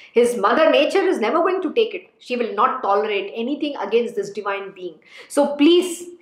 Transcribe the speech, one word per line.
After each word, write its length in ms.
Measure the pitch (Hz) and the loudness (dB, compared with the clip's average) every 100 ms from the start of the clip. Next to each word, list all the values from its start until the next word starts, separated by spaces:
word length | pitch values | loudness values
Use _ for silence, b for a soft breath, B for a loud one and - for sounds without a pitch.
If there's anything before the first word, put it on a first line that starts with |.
| B | B
His 240 | - 233 220 | 2 2 2
mother 340 | 196 254 311 | 0 4 4
nature 340 | 262 294 381 | 4 4 2
is 180 | 370 277 | 0 0
never 160 | 214 311 | 0 0
going 240 | 349 370 | 0 0
to 100 | 311 | -2
take 220 | 233 220 | 0 0
it. 160 | 185 - _ | -2 -16 _
She 160 | - 247 | -8 -6
will 180 | 226 | -4
not 300 | 202 254 - | 0 0 0
tolerate 480 | 196 202 214 202 190 | 0 0 0 -4 -6
anything 440 | 226 233 294 294 277 | -6 -6 -4 -6 -6
against 380 | 202 226 226 196 | -2 0 0 -6
this 160 | 190 | -8
divine 420 | - 202 196 196 | -8 -8 -8 -10
being. 220 | 185 180 156 B B B | -14 -16 -16 B B B
So 260 | - 277 - | -2 -2 4
please, 540 | 294 349 - - - - | 6 6 2 -6 -14 -20